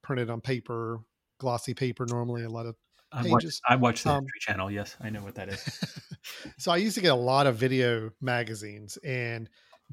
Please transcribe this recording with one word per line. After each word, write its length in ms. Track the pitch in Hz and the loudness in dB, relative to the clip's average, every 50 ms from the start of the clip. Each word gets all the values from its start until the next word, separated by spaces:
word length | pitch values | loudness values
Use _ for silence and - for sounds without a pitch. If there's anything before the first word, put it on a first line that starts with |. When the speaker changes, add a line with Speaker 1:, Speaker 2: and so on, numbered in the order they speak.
| - | -8
Speaker 1:
printed 280 | - 139 127 120 113 | -4 -2 -2 -2 -2
on 100 | 117 113 | -4 -4
paper, 600 | - - 135 123 - - 120 117 117 113 117 113 110 _ _ _ _ _ _ - | -2 -2 -2 -2 -4 -6 -6 -4 -4 -4 -6 -8 -10 _ _ _ _ _ _ -4
glossy 360 | - 131 120 117 - - 120 | -2 0 0 0 -2 -4 -4
paper, 320 | - 135 127 117 - 127 117 | -2 -2 -2 -2 -2 -4 -2
normally 340 | 120 120 120 120 120 120 117 | -2 -2 -2 -2 -4 -4 -6
a 80 | 113 | -6
lot 160 | 113 113 117 | -6 -8 -8
of 80 | 117 113 _ _ _ _ _ _ _ - | -8 -10 _ _ _ _ _ _ _ -4
Speaker 2:
I've 140 | 139 120 175 | -2 2 6
watched, 140 | - - - | 6 6 4
Speaker 1:
pages. 160 | 160 143 - - 127 | 4 -4 -2 4 4
Speaker 2:
I've 120 | 123 127 | 6 6
watched 240 | 123 120 113 117 - | 6 4 4 2 2
the 60 | - | 2
Speaker 1:
Um, 140 | 147 139 135 | 2 2 0
Speaker 2:
History 160 | 135 - - | -4 -8 -8
Channel. 300 | - - 104 95 95 98 | -6 -4 -4 -2 -2 -4
Yes, 260 | 101 101 101 - - - | -4 -4 -6 -8 -10 -10
I 100 | 123 110 | -10 -8
know 120 | 107 104 101 | -8 -8 -10
what 120 | 98 92 | -10 -10
that 140 | 104 95 92 | -10 -10 -8
is. 500 | 98 - - - - - - - - - - | -8 -8 -8 -8 -8 -8 -8 -10 -10 -12 -16
Speaker 1:
<laughs> 40 | - - - - - - - - - - - | -18 -18 -18 -16 -16 -16 -14 -16 -16 -14 -6
So 140 | - 185 170 | 0 2 2
I 60 | 175 | 2
used 180 | 202 220 185 | 2 0 0
to 40 | - | 4
get 120 | 190 175 143 | 6 6 6
a 20 | |
lot 320 | 123 123 123 131 139 143 | 6 6 4 6 6 6
of 80 | 139 120 | 6 4
video 560 | 110 123 131 131 131 127 120 120 113 110 110 - - | 4 2 2 4 4 4 4 2 2 -2 -6 -8 -6
magazines, 760 | 135 127 123 120 117 110 113 104 104 107 104 104 104 101 - - - | -2 0 0 0 0 -2 -6 -10 -10 -12 -14 -14 -14 -14 -14 -12 -8
and 440 | 143 131 127 123 117 117 113 113 107 _ _ _ _ _ _ _ - | -6 -4 -4 -4 -4 -6 -6 -8 -12 _ _ _ _ _ _ _ -10